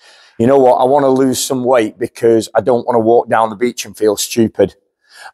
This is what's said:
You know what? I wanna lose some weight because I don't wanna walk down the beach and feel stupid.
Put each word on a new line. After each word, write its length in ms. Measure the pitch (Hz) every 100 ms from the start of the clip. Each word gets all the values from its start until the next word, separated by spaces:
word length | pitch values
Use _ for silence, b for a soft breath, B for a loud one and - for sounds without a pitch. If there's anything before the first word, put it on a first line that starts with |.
| b b b b
You 80 | 117
know 100 | 139
what? 200 | 127 -
I 80 | 127
wanna 240 | 143 135
lose 340 | 131 135 120
some 200 | - 131
weight 360 | 123 127 107 -
because 500 | 117 - 117 113 104 113
I 60 |
don't 260 | 107 120 117
wanna 120 | 120
walk 300 | 110 117 113
down 220 | 113 113
the 40 | 101
beach 300 | 120 - 104
and 100 | 98
feel 220 | 107 101
stupid. 580 | - 120 110 - 98 - _ _ B B B